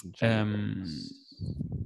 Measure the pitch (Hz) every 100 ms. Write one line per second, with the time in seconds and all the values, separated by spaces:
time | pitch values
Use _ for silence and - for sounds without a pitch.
0 | 92 90 117 110 107 104 104 98 92 78
1 | - - - - - - - -